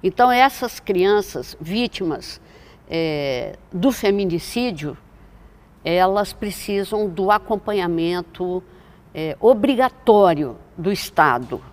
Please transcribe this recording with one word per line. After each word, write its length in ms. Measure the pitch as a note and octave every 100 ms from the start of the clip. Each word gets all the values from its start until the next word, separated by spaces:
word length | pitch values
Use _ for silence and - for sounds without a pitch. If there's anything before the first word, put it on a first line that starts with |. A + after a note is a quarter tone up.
Então, 300 | F#3+ - B3
essas 480 | B3 C4+ - A#3+ -
crianças 760 | - F#3+ F#3 G#3 G3 C#3 B2+ -
vítimas, 800 | D#3+ G#3 A#3+ - F3+ C3+ - - - - - - -
é, 680 | E3 D#3+ D3+ C#3+ B2+ A2 - -
do 200 | F3+ A#3+
feminicídio, 1040 | B3+ G#3+ G3+ F#3+ E3 - A#3+ B3 E3 D3 - - - - - - - _ -
elas 500 | D#3+ F3 F#3 G3 G3+
precisam 720 | - G#3 F3+ - G3 G3 G#3+ G#3+
do 220 | E3+ F#3+
acompanhamento, 1300 | G#3+ - G#3+ - G#3 F3 E3 E3 F3+ F3 - F3+ F#3 F#3 - - - -
é, 240 | - D#3 C#3+
obrigatório 1160 | A3 A#3+ B3 B3 B3+ - - G#3 F#3+ D#3 D3 A2+ - -
do 140 | E3+
Estado. 680 | G3+ - - D3+ B2 B2 A#2+ -